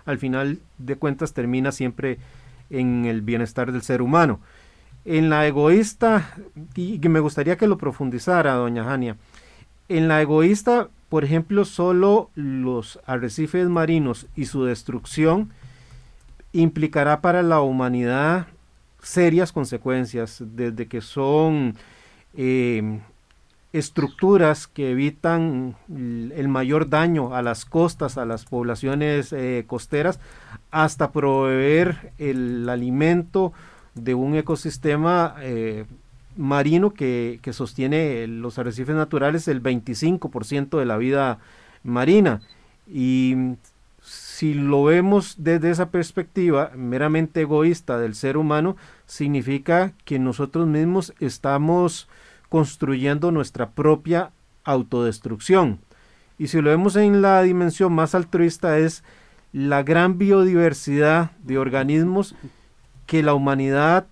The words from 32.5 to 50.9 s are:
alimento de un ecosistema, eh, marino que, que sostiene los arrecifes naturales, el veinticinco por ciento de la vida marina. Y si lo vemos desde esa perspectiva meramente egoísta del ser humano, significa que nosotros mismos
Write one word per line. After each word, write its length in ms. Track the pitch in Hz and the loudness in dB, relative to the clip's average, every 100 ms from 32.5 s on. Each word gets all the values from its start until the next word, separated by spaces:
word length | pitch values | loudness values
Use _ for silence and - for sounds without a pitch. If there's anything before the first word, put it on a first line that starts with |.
| 120 120 | -4 -4
alimento 840 | 123 123 131 160 175 170 196 180 - - - - | -4 -2 0 2 2 0 -2 -2 -4 -20 -20 -20
de 200 | 120 117 | -10 -4
un 220 | 127 139 156 | -2 -2 -2
ecosistema, 1000 | 151 160 160 - 156 147 165 175 165 151 | -2 -6 -6 -6 -2 0 2 2 0 -4
eh, 440 | 131 117 113 107 107 - _ - - | -8 -6 -6 -8 -12 -18 _ -20 -18
marino 600 | 196 139 143 143 170 202 | -6 0 2 2 2 2
que, 460 | 202 131 120 117 120 | 0 -4 -2 -6 -8
que 100 | 135 | -10
sostiene 720 | 117 127 - 131 156 156 117 113 | -10 -8 -6 -2 0 -2 -4 -8
los 320 | 113 120 120 | -10 -10 -8
arrecifes 380 | 120 113 131 156 | -8 -6 -4 -2
naturales, 520 | 156 147 139 165 160 | -2 0 0 -2 -2
el 120 | 131 | -4
veinticinco 720 | 131 123 107 107 160 180 - | -2 -4 -6 -4 -2 -2 -4
por 160 | 120 107 | -10 -6
ciento 320 | 143 139 156 | -6 -2 -2
de 80 | 123 | -2
la 100 | 107 | -2
vida 420 | 127 139 135 110 - - - _ | 0 0 0 -4 -12 -20 -20 _
marina. 560 | 120 120 131 208 175 107 - _ _ _ - | -6 0 4 6 4 0 -6 _ _ _ -12
Y 440 | 147 127 131 127 131 127 123 - _ _ _ | -4 0 2 2 0 -2 -6 -14 _ _ _
si 540 | - - - - 156 | -20 -18 -16 -4 -2
lo 300 | 143 139 139 | 0 2 4
vemos 500 | 147 170 190 202 196 - | 4 4 4 2 0 -4
desde 340 | 160 165 165 | 0 0 2
esa 200 | 170 170 | 0 -2
perspectiva 800 | 175 160 - 170 196 175 139 147 | -4 -4 -6 -6 0 2 2 0
meramente 680 | 131 123 127 151 156 160 165 | -6 -6 -2 0 0 0 -2
egoísta 560 | 151 151 165 170 - 120 | 0 2 2 2 -2 -4
del 160 | 113 | -4
ser 240 | 104 131 151 | -4 -4 0
humano, 380 | 156 151 170 190 - - | 0 0 0 -4 -12 -20
significa 880 | - - 143 143 120 139 151 170 190 - - | -16 -6 -2 -2 -2 -4 2 2 2 -4 -6
que 120 | 135 | -2
nosotros 480 | 127 120 139 165 165 | -2 -2 -4 0 0
mismos 460 | 151 165 | 2 2